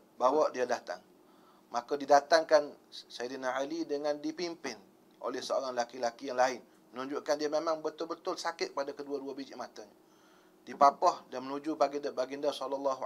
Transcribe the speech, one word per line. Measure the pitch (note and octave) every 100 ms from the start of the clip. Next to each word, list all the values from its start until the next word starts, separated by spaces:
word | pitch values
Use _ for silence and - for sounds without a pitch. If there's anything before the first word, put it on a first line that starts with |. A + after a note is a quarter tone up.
| - -
"Bawa | B2 D3+ D3
dia | B2+ B2
datang." | A2+ - F2+ - _ _ - - _ _
Maka | A#2 - C#3+
didatangkan | C#3 C#3+ - E3 D#3+ D#3 C#3+ - _
Sayyidina | - - - B2 C3 C3 C3
Ali | C#3 E3 D3+
dengan | C#3+ D3 D3
dipimpin | D3+ D#3 F3 E3 C3+ G#2+ F#2+ _ _ _
oleh | A#2 C3
seorang | - A#2+ C3
laki-laki | B2 A#2+ C3 B2 - C3+
yang | B2
lain, | C3 A#2+ - _ _
menunjukkan | A#2+ C3+ D3 - D3
dia | D3
memang | D3+ E3 D#3+
betul-betul | D#3 D#3+ E3 E3+ F#3 E3+
sakit | E3+ E3 F#3 -
pada | C#3
kedua-dua | C#3+ C#3 C#3 C3+
biji | C3+ C3+ A#2
matanya. | A2 - G#2+ - _ _ _ _ _ _ -
Dipapah | C3 C#3 C#3 C#3 - -
dan | B2+ C3
menuju | C#3+ D3 D3+
baginda, | C#3 C#3+ C#3
baginda | A#2+ C3 C#3 D3
sallallahu | C3 C3+ C#3 C#3 C3